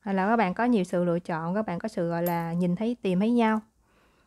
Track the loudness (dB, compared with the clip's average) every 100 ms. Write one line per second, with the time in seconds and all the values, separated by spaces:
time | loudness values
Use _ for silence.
0 | -2 0 2 2 0 0 2 2 2 0
1 | 0 0 -2 -6 -2 -2 -2 -4 -6 -4
2 | -2 0 0 -2 -2 0 0 0 -2 -2
3 | 0 2 2 4 2 2 -4 _ _ _
4 | _ _